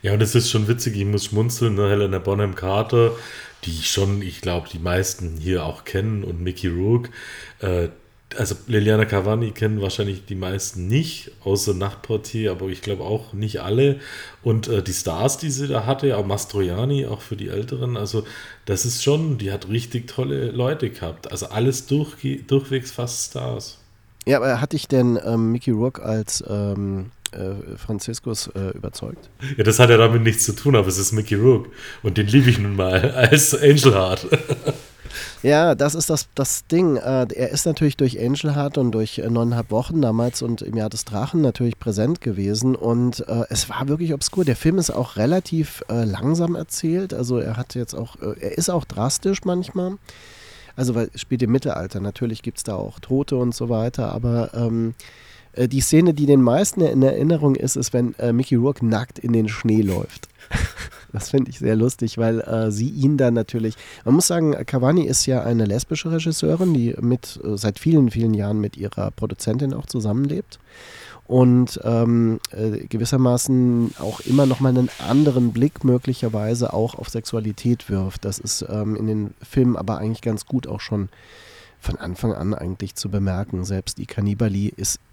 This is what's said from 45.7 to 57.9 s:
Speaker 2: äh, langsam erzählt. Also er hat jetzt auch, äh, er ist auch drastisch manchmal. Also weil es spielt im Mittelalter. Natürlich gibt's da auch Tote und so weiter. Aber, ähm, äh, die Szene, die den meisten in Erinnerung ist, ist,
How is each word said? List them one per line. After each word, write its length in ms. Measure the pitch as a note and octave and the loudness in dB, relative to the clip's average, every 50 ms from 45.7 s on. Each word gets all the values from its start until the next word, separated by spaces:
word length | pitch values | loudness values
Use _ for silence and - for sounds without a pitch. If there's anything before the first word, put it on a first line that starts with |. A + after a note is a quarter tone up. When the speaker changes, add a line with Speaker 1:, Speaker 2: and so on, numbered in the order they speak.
| - - - - | -6 -16 -8 -4
Speaker 2:
äh, 140 | A2 A#2 A#2 | -2 0 0
langsam 520 | G#2+ F#2 G2 - C#3 E3 E3+ E3+ E3 E3+ | 0 -2 -2 0 0 2 2 0 0 -2
erzählt. 580 | - E3 - - - - D#3+ E3 F#3 F#3+ F#3 - | -4 -6 -8 -8 -4 -2 -2 -2 -2 -2 -4 -4
Also 240 | - B2+ A#2+ B2+ A#2+ | -4 -2 0 0 -2
er 160 | C#2 - A2 | 0 -2 -4
hat 180 | A2+ B2 - - | -6 -6 -6 -6
jetzt 180 | B2 A#2+ - - | -6 -6 -6 -6
auch, 220 | - A#2+ A#2 - - | -8 -10 -10 -10 -10
äh, 180 | - G2+ - - | -8 -8 -8 -6
er 180 | - G2+ - | -6 -6 -4
ist 120 | - E3+ - | -2 -2 0
auch 160 | F3+ E3 - | -2 -2 -4
drastisch 540 | - - G2+ G#2+ C3 - - - G3 G3 - - | -4 -4 -2 -2 -2 -2 -2 -2 -2 -2 0 -2
manchmal. 540 | F#3+ F3+ F3+ F3+ - - F#3 F3+ F#3 G3 - _ - - - - - - - - - - - - - - | -2 -2 -2 -4 -4 -4 -4 -4 -4 -6 -10 _ -20 -20 -20 -20 -20 -20 -20 -20 -20 -20 -20 -20 -14 -6
Also 180 | - C3 B2 A#2 | -2 -2 0 0
weil 140 | A#2 - - - | 0 -2 -2 -6
es 80 | - | -12
spielt 200 | - - C3 A#2+ | -6 -4 -2 0
im 100 | B2 G#2+ | 2 2
Mittelalter. 480 | A#2+ C3 - C#3 E2+ - F2 F#2+ - G2 | 2 2 2 -2 -4 -4 -6 -6 -6 -6
Natürlich 420 | G2 G2+ - - B2+ A#2 A2+ - - | -6 -6 -4 -4 -4 -4 -4 -6 -10
gibt's 200 | A#2 - - - | -10 -10 -8 -8
da 120 | - G2+ | -6 -6
auch 240 | F2+ G2+ G#2 - - | -6 -6 -8 -10 -14
Tote 380 | - - B2+ C3+ C#3+ - C#3 | -6 -2 0 0 0 0 0
und 180 | B2+ B2 A#2+ A#2 | 0 0 -2 -2
so 140 | - B2 A#2 | -4 -2 -2
weiter. 420 | A#2+ A2 A2 B2 - - A#2 G#2 - | 0 0 0 -2 -2 -4 -4 -4 -4
Aber, 380 | A2+ A#2+ A#2+ A#2 A#2 A2+ - - | -2 -2 0 0 0 0 -2 -2
ähm, 400 | A#2 A#2 A2+ A2+ A2+ A2+ A2+ A#2 - - - - - - - - - - _ - | -2 -2 0 0 0 -2 -2 -4 -8 -18 -20 -20 -20 -20 -20 -20 -20 -20 _ -2
äh, 140 | - B2+ | 0 0
die 140 | A#2+ C3 C3+ | 2 2 0
Szene, 320 | B2+ - - D#3 F3 F3 D#3 | 2 4 6 6 6 6 4
die 120 | C#3+ D3 | 4 4
den 140 | C#3 C#3+ C3+ | 6 8 8
meisten 400 | B2+ A#2 A#2+ D#3+ G3+ - - F#3+ | 8 6 6 4 2 0 2 2
in 200 | E3+ C#3 - C3+ C3 | 2 4 4 4 4
Erinnerung 520 | C3+ - - C#3 D#3+ E3+ D3+ D3+ C#3+ C3+ | 4 4 2 2 2 2 4 4 2 2
ist, 200 | - - C3 - | 2 0 -2 -2
ist, 180 | C#3 B2 - | -2 -4 -2